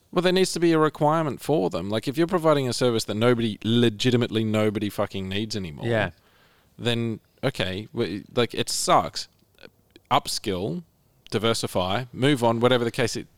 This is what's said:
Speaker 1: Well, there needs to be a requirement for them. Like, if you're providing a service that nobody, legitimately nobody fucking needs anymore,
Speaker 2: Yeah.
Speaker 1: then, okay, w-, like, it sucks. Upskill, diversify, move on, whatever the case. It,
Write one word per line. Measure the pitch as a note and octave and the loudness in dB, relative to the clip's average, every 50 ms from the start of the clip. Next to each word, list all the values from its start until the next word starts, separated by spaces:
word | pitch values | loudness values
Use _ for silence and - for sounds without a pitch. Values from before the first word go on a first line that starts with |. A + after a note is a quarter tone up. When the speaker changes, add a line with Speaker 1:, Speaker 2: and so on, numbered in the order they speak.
| _ _ | _ _
Speaker 1:
Well, | - F3 E3+ | -2 0 0
there | F#3 F3+ | 2 2
needs | F#3+ F#3 - - | 2 2 0 0
to | F3 | 2
be | E3+ E3+ | 2 4
a | E3 D#3 | 4 4
requirement | D#3 D#3 - - D3+ D3 D#3 E3 D#3+ D3 A2 - | 2 2 2 0 0 2 2 2 0 -2 -4 -4
for | - - C#3+ E3+ F#3 - | -2 -2 0 0 0 -2
them. | - F2 F2+ | -2 -4 -4
Like, | G2 G#2 A2 - | -4 -4 -4 -2
if | - B2 | -2 -2
you're | D3+ E3+ | 0 0
providing | E3 F#3+ F3 D#3 D#3+ D3+ C#3+ C3+ | 0 0 2 4 4 4 4 2
a | B2 A#2 | 0 0
service | - C3 B2 A#2 A2+ - | 2 2 2 2 2 0
that | - G2+ | -2 0
nobody, | G#2+ A2+ B2 B2 A#2 A#2 A2+ G2+ - - | 2 4 4 4 4 2 -2 -2 -2 0
legitimately | G#2+ A#2 A#2+ A#2+ A#2+ A2 G2+ - B2+ B2 A#2+ A#2+ - F#2+ A2+ A2+ | 2 4 4 4 4 2 2 2 2 2 2 2 0 0 0 0
nobody | A2 G#2+ G#2+ G#2+ G#2+ G2+ G#2+ G#2 G2+ | 0 2 2 2 2 0 -2 -4 -4
fucking | - - G#2 - - G2 F#2+ F#2+ | -2 -2 -4 -4 -4 -6 -8 -6
needs | G2 G2+ A2+ G#2+ G#2 | -4 -4 -4 -4 -6
anymore, | G#2+ F#2 E2 D2+ B1+ - | -6 -8 -8 -8 -6 -4
Speaker 2:
Yeah. | A#2 A#2 A2 G2+ F2 - _ _ _ _ _ _ _ _ _ _ _ _ - | -2 0 0 0 0 -2 _ _ _ _ _ _ _ _ _ _ _ _ -6
Speaker 1:
then, | - A#2+ A#2 A#2 A#2 A#2 A2 - - _ _ _ - | -2 -2 0 0 -2 -4 -6 -8 -12 _ _ _ -4
okay, | - - - - F#2 F#2 G2 A#2 - - | -4 -2 -2 -4 -4 -4 -6 -8 -8 -4
w-, | A#2 A#2 E2 F#2 G2+ - - - | -4 -4 -4 -4 -8 -10 -4 -2
like, | B2 A#2+ - - | -2 0 0 -2
it | - A#2+ - | -4 -4 -4
sucks. | - - - - E3+ C3+ E2+ - - - - - _ _ _ _ _ _ - - _ _ _ _ - - _ - | -4 -2 0 2 2 2 2 0 -4 -10 -12 -12 _ _ _ _ _ _ -20 -20 _ _ _ _ -20 -20 _ 0
Upskill, | B2 C3+ - - - - - A2 F#2+ F2+ G2 B2+ E3 F3+ E3+ _ _ _ _ _ _ _ - - | 0 0 0 -2 -6 -6 -4 -4 -4 -4 -4 -6 -6 -8 -10 _ _ _ _ _ _ _ -10 -6
diversify, | - A2 G2+ A2+ A2+ - - A2+ - - F2+ F#2 G2 A#2 C3 B2 | -4 0 0 0 0 0 -2 -4 -2 -2 -2 0 -2 -4 -4 -8
move | - - B2 C#3+ D3+ A#2+ A#2+ | -4 0 0 2 2 2 2
on, | A#2 A#2 A#2 | 2 2 2
whatever | A#2 B2 B2+ A#2+ A#2+ | 2 2 2 2 0
the | A#2 | -2
case. | - - B2 A2 - | -2 -2 -2 -2 -4
It, | A#2 - - _ | -6 -10 -12 _